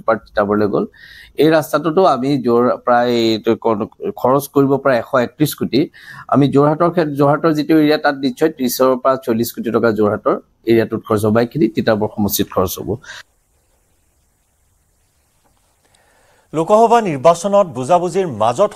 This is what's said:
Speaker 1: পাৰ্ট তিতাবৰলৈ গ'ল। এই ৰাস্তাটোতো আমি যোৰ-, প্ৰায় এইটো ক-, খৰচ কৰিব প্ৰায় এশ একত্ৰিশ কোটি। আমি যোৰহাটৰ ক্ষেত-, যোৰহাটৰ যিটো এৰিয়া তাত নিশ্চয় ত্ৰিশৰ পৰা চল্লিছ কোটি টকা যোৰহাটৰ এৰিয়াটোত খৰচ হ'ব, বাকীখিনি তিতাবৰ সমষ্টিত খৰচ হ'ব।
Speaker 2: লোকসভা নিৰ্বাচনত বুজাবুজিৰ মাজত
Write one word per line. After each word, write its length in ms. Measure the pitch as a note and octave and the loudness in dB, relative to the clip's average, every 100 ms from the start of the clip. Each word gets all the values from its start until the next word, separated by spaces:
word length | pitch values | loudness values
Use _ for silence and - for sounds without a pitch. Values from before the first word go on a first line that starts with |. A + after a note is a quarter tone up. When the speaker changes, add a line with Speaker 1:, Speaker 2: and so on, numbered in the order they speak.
| - | -4
Speaker 1:
পাৰ্ট 140 | A2+ - | -4 -4
তিতাবৰলৈ 400 | - G#2 G#2 G#2 | -4 0 0 0
গ'ল। 120 | C3+ G#3 - - - - - | -2 -4 -10 -20 -20 -12 0
এই 80 | D3 D#3+ | 2 2
ৰাস্তাটোতো 460 | D3+ D3+ E3 D#3+ F#3 C3+ | 0 -4 -2 0 2 0
আমি 140 | C3 C#3+ A#2+ | -2 -2 0
যোৰ-, 280 | A#2 B2 G2 - | 2 2 0 0
প্ৰায় 260 | B2 B2 A#2+ A2+ | 2 2 0 0
এইটো 220 | A2 G#2+ G#2+ | 0 0 -2
ক-, 260 | A#2 G#2+ G#2 - E2 - | 0 -2 -4 -8 -10 -4
খৰচ 220 | A#2+ C#3 C#3+ | 0 0 0
কৰিব 180 | C#3 C#3 C#3 | 0 2 0
প্ৰায় 160 | C#3 B2 | 0 -2
এশ 100 | - C3+ A#2+ | 0 -2 -2
একত্ৰিশ 260 | - D3 - | -2 -4 -4
কোটি। 220 | F#2+ B2+ D#3+ - - - - | -4 -2 -2 -6 -20 -20 -2
আমি 120 | B2 C#3 C3+ | 0 2 4
যোৰহাটৰ 340 | D3 D3+ F3 | 2 2 0
ক্ষেত-, 200 | E3+ D#3 C#3 | 0 -2 0
যোৰহাটৰ 320 | C#3+ D3 E3 D3+ | 0 2 0 0
যিটো 160 | D3 D#3 | 2 2
এৰিয়া 160 | D3 D3+ D3 | 4 2 0
তাত 100 | C#3 C3+ | -2 -4
নিশ্চয় 240 | B2 D#3+ D#3+ | -2 -2 -2
ত্ৰিশৰ 320 | B2 - C3 B2+ | -4 0 2 2
পৰা 120 | C3+ C3 - | 0 -2 -2
চল্লিছ 240 | A2+ A#2 - | -2 -2 -6
কোটি 140 | A2+ A2+ | -4 0
টকা 140 | A#2 G#2+ | 0 2
যোৰহাটৰ 360 | G#2 G#2 C3+ F#3+ - _ - | 0 0 -2 -4 -6 _ 0
এৰিয়াটোত 320 | A2+ A2 A2 - | 0 0 -4 -2
খৰচ 140 | A2 G#2+ | 0 2
হ'ব, 80 | A2 | 0
বাকীখিনি 300 | A#2+ - E3+ - | 0 0 -2 0
তিতাবৰ 340 | A#2 A2 G#2+ - | -2 -2 -2 -2
সমষ্টিত 320 | G2+ - F#2+ | -4 -2 -4
খৰচ 200 | - F#2 - | -2 -4 -4
হ'ব। 100 | A1 G#2+ - - - _ _ _ _ _ _ _ _ _ _ _ _ _ _ _ _ _ _ _ _ _ _ _ _ _ _ _ _ _ _ _ _ | -8 -10 -12 -20 -20 _ _ _ _ _ _ _ _ _ _ _ _ _ _ _ _ _ _ _ _ _ _ _ _ _ _ _ _ _ _ _ _
Speaker 2:
লোকসভা 440 | D3+ D#3+ G#3+ A3+ A#3+ G#3+ | -6 0 4 4 2 0
নিৰ্বাচনত 580 | C#3+ C#3 E3+ G3+ G3+ F#3+ B2 | 0 2 2 0 0 0 -4
বুজাবুজিৰ 500 | B2+ F3 F3 E3+ F3+ A2 | 0 0 0 -4 -4 -2
মাজত 300 | A2 B2 G3+ | -2 0 -2